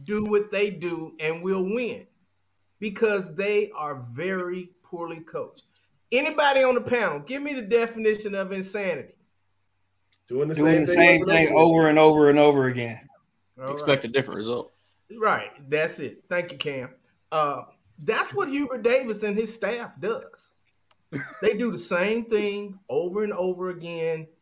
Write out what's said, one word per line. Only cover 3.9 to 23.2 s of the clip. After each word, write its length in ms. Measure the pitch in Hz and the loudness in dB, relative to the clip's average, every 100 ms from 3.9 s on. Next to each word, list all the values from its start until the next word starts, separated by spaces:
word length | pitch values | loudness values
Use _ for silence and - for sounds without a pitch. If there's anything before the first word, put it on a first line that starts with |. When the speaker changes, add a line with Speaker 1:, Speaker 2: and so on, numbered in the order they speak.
| 139 120 | -8 -12
Speaker 1:
very 580 | 120 180 190 180 180 180 _ | -8 -6 -6 -6 -8 -12 _
poorly 360 | _ 170 165 165 | _ -12 -10 -12
coached. 440 | 160 156 120 - _ _ _ _ _ | -12 -14 -14 -18 _ _ _ _ _
Anybody 500 | 240 302 302 285 269 | 0 0 2 2 4
on 120 | 254 | 4
the 60 | 247 | 2
panel, 400 | 220 240 196 147 | 0 0 0 -2
give 220 | 147 277 | -6 -8
me 120 | 294 | -6
the 80 | 262 | -6
definition 720 | 196 233 226 226 220 214 214 196 | 0 0 0 -2 -2 -2 -2 -6
of 160 | 185 | -6
insanity. 640 | 190 190 214 196 151 - _ _ _ _ _ _ _ _ _ _ _ - | -6 -8 -6 -4 -6 -8 _ _ _ _ _ _ _ _ _ _ _ -8
Speaker 2:
Doing 200 | 127 147 | -2 -2
the 60 | |
Speaker 3:
Doing 180 | 156 156 | 2 4
Speaker 2:
same 80 | 160 | 4
Speaker 3:
the 40 | 147 | 4
Speaker 2:
thing 100 | 175 | 6
Speaker 3:
same 260 | 170 170 | 8 6
Speaker 2:
over 80 | - | 4
and 180 | 165 156 | 4 4
Speaker 3:
thing 80 | 151 | 6
Speaker 2:
over 20 | |
Speaker 3:
over 300 | 165 165 156 | 6 6 6
and 100 | 151 | 8
over 320 | 156 151 147 | 8 8 8
and 80 | 147 | 8
over 280 | 147 143 127 | 6 6 2
again. 340 | 123 117 113 - _ _ _ _ - | -2 -6 -8 -18 _ _ _ _ -14
Speaker 1:
All 120 | 131 | -10
Speaker 4:
Expect 320 | 143 151 139 | -4 0 0
Speaker 1:
right. 0 | |
Speaker 4:
a 40 | 117 | 0
different 300 | 135 - 90 | -2 -2 -4
result. 340 | 110 120 - _ _ _ - 226 | -6 -6 -8 _ _ _ -20 -4
Speaker 1:
Right. 340 | 214 131 101 - 139 | -2 -2 -4 -16 -4
That's 300 | 151 165 165 | -2 -2 -4
it. 240 | 127 95 - | -10 -12 -8
Thank 240 | 180 175 | -6 -6
you, 60 | 147 | -6
Cam. 320 | 151 135 123 - _ _ _ | -8 -8 -10 -16 _ _ _
Uh, 300 | 160 147 131 - _ _ - | -2 -2 -4 -12 _ _ -10
that's 280 | 147 233 415 | -4 -2 -2
what 160 | 403 330 | -4 -4
Hubert 340 | 277 277 254 | -4 -4 -2
Davis 420 | 226 262 240 202 | 0 0 0 -6
and 120 | 214 202 | -4 -4
his 160 | 226 | -4
staff 400 | - 196 240 202 131 | -6 -6 -6 -10 -8
does. 520 | 185 220 - - - _ _ _ _ _ _ 143 - - | -6 -6 -10 -20 -20 _ _ _ _ _ _ -12 -12 -4
They 140 | 208 | 0
do 180 | 220 240 | 0 -2
the 60 | 175 | -4
same 480 | - 175 196 233 226 | -4 -2 0 -2 -2
thing 520 | 214 208 202 208 190 - | -2 -2 -6 -10 -14 -6
over 340 | 139 175 202 | -4 -2 -2